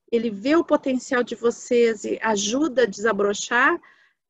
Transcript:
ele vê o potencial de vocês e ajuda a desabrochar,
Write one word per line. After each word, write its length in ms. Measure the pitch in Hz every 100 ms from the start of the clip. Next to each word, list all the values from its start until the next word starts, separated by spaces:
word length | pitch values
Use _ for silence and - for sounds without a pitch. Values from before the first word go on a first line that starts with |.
| _
ele 180 | 233 233
vê 260 | 196 254 330
o 80 |
potencial 600 | 320 294 277 254 - 247
de 100 | 240
vocês 720 | 233 233 233 - 240 233 214 220
e 140 | -
ajuda 600 | 226 208 202 262 311 247
a 20 | 226
desabrochar, 960 | 196 226 202 202 202 - 240 285 349 - _ _ _